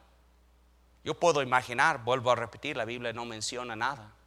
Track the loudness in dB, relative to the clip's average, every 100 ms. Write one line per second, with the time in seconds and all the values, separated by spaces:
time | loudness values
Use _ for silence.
0 | _ _ _ _ _ _ _ _ _ _
1 | -6 2 4 4 4 2 2 2 2 2
2 | 0 2 4 2 0 -8 -8 -4 -6 -4
3 | -6 -6 -8 -8 -6 -6 -6 -4 -4 -4
4 | -12 -20